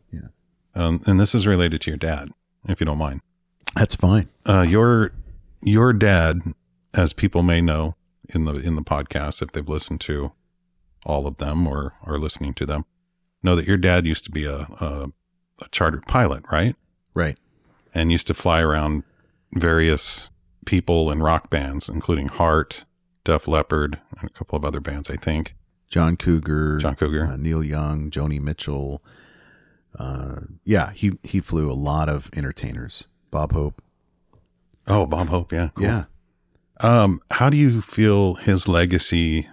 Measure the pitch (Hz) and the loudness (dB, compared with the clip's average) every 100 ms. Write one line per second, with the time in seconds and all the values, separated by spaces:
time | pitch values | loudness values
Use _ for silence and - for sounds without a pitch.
0 | _ 82 - _ _ _ _ 95 82 82 | _ -16 -16 _ _ _ _ -2 0 0
1 | - 95 104 - 101 90 85 80 - 71 | 4 4 4 4 2 4 2 0 -4 -4
2 | 80 71 71 - _ _ - 90 78 76 | -4 -4 -8 -18 _ _ -6 -2 -2 -2
3 | 76 67 - _ _ _ - - 107 - | -4 -6 -14 _ _ _ -6 0 0 4
4 | 90 104 - _ - 98 85 104 117 117 | 4 4 2 _ 2 4 4 4 4 4
5 | 101 - - - - - 104 110 123 107 | 2 -4 -16 -18 -20 -6 2 4 4 4
6 | 104 92 80 85 82 - _ _ _ - | 4 4 4 0 -4 -12 _ _ _ 0
7 | 85 - 98 87 87 85 85 78 78 - | 0 2 0 2 4 4 2 0 -2 -6
8 | _ _ - 82 78 71 82 76 76 71 | _ _ -6 -2 -2 -2 -2 -2 -2 -4
9 | 69 71 73 - 73 78 76 78 - 80 | -4 -6 -6 -6 -8 -8 -6 -6 -6 -8
10 | - 73 71 - _ _ _ _ _ _ | -6 -4 -6 -10 _ _ _ _ _ _
11 | - 73 69 67 71 80 82 71 69 - | -6 -4 -4 -6 -4 -2 -2 -2 -6 -10
12 | - 73 76 - 73 64 69 76 - _ | -8 -6 -6 -6 -8 -6 -6 -6 -8 _
13 | _ _ _ _ 90 87 80 98 90 90 | _ _ _ _ 2 2 2 2 4 2
14 | 80 78 - 78 73 69 73 - 78 71 | 2 -2 -6 -6 -6 -6 -10 -8 -8 -6
15 | 69 - _ _ _ - - - 85 76 | -10 -12 _ _ _ -20 -8 0 0 0
16 | - 127 98 67 - 78 110 - _ _ | -2 0 2 0 -2 0 0 -2 _ _
17 | _ 85 80 - _ _ _ _ _ 82 | _ -2 -2 -4 _ _ _ _ _ -2
18 | 82 85 - - 87 82 80 76 76 76 | 2 2 0 -2 2 2 2 0 0 -4
19 | - _ _ _ - - 82 82 82 73 | -6 _ _ _ -8 -2 2 4 2 2
20 | - - - _ _ _ - 92 - 85 | -2 -6 -8 _ _ _ -2 0 2 0
21 | 78 76 78 80 - 73 69 71 - 80 | 2 0 2 0 0 -4 -4 -8 -8 -6
22 | - 76 69 - 82 78 73 - - _ | -2 -2 -2 0 2 2 0 -8 -18 _
23 | _ _ - 78 - 76 - 78 73 69 | _ _ -2 0 0 -2 0 -2 -2 -6
24 | - - - - - 76 73 76 71 71 | -14 -16 -14 -12 -8 -6 -4 -6 -8 -10
25 | 73 76 - 78 78 - _ _ - 85 | -8 -8 -4 -2 -4 -10 _ _ -4 0
26 | 82 85 87 82 76 76 78 76 76 69 | 2 2 2 0 0 -2 0 0 -2 -2
27 | 76 76 80 67 78 80 76 76 76 76 | -2 0 -2 -4 -2 -2 -2 -4 -4 -4
28 | 76 73 76 73 73 73 - 69 69 69 | -6 -4 -4 -4 -4 -6 -6 -6 -6 -8
29 | _ _ _ _ _ _ _ _ _ - | _ _ _ _ _ _ _ _ _ -12
30 | 65 65 67 67 73 - 98 101 78 98 | -10 -8 -10 -12 -16 -10 0 0 0 -2
31 | 101 90 - 98 - 80 76 65 71 78 | -2 -2 -4 -4 -2 -2 -2 -2 -2 0
32 | 76 73 - - 69 - 120 - 117 - | 0 -2 -6 -8 -8 -8 -10 -10 -10 -12
33 | - _ _ 76 76 80 73 - - _ | -14 _ _ -6 -2 -2 -2 -6 -20 _
34 | _ _ _ _ _ _ _ _ - 104 | _ _ _ _ _ _ _ _ 0 2
35 | 71 80 80 87 87 82 85 - 101 113 | 2 0 -2 -2 -2 -4 -4 -2 -2 -2
36 | - _ _ _ _ _ _ - 113 120 | -4 _ _ _ _ _ _ -2 4 6
37 | 101 82 - - 131 147 143 117 - - | 4 2 -4 0 4 6 4 2 -2 2
38 | 110 101 98 87 - 92 95 85 87 90 | 4 6 2 0 0 2 2 2 4 2
39 | - 85 82 78 - | 0 0 2 0 -4